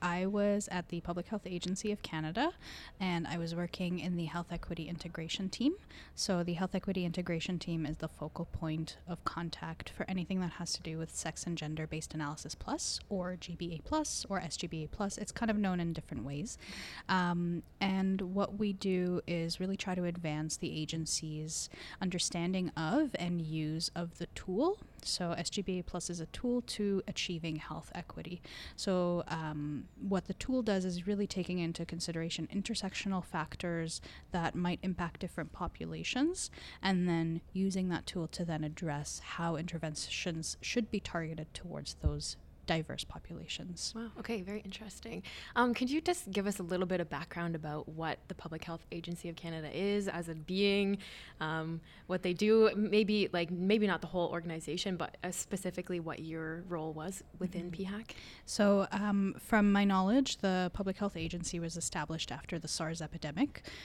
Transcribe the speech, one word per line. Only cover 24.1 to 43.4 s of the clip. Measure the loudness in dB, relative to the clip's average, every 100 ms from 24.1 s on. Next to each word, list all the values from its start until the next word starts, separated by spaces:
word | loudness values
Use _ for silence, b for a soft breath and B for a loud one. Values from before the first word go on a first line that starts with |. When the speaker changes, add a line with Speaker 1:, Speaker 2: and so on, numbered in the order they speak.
| -6
Speaker 1:
the | -8
tool. | -8 -2 2 4 2 -6 -10
So | -4 -2 0
S | -2 -2
G | -2
B | 0 -2
A |
plus | -2 -4 -4
is | -4
a | -6
tool | -2 0 0
to | 0 0 2 2 0
achieving | -2 -2 -2 -2 -4
health | -4 -8 -8
equity. | -8 -8 -8 -8 -8 B B B B
So, | 2 4 4 2 0
um, | -2 -2 -2 -2 -2 -6 -6 0
what | 0
the | 0
tool | -4 0 2
does | 4 4
is | 2 0 0
really | 0 0
taking | 0 0 0
into | 0 -2
consideration | -4 -4 -4 -2 -2 -2 -2
intersectional | -2 0 -2 -2 -2 0 0
factors | 0 -2 -4 -2 -2 0 -2 -4 B B B
that | 0 0 2
might | 0 0
impact | 0 0 -2 -4
different | -6 -6 -6
populations, | -4 -6 -4 -6 -4 -2 2 2 2 -4 B B B
and | 2 4 4
then | 4 2 0 -4
using | 0 0 2 2
that | 0 -2
tool | -4 -4
to | -2
then | -2 0
address | -2 -2 -2 -2 -4 -8
how | -6 -2 0
interventions | 0 -2 -4 -4 -4 -4 -2 -2 -2 -4 -4
should | 0 0 2
be | 0
targeted | -2 -4 -2 -4 -8
towards | -8 -8 -8 -8 0
those | 0 0 -4 -8 -14 -6 0
diverse | 2 0 -4
populations. | -6 -10 -10 -10